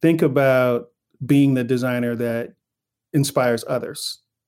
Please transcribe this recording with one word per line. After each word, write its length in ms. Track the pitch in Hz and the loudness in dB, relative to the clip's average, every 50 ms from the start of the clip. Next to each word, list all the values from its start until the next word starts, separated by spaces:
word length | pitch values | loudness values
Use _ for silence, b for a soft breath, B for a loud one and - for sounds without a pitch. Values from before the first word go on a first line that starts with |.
think 200 | - 160 170 160 | 0 2 2 2
about 680 | 170 151 131 143 139 135 131 131 127 123 120 120 - - _ _ _ _ _ - 135 | 2 0 2 2 2 4 4 2 2 2 0 -2 -4 -8 _ _ _ _ _ -10 -2
being 300 | 117 143 143 143 139 135 | 2 4 4 4 4 2
the 80 | 127 123 | 0 0
designer 520 | 117 131 123 123 127 123 123 123 120 117 | -2 -2 -2 -2 -2 -2 -2 -4 -4 -4
that 380 | 117 120 117 113 117 120 - - _ _ _ _ _ _ _ _ _ _ _ - | -4 -4 -4 -4 -6 -8 -10 -14 _ _ _ _ _ _ _ _ _ _ _ -2
inspires 520 | 151 139 - - 147 127 123 117 113 - - | -2 0 0 0 0 2 2 0 -2 -2 -4
others. 520 | 143 123 - - - - - - - - _ _ _ _ _ | -6 -6 -6 -8 -12 -10 -12 -12 -12 -14 _ _ _ _ _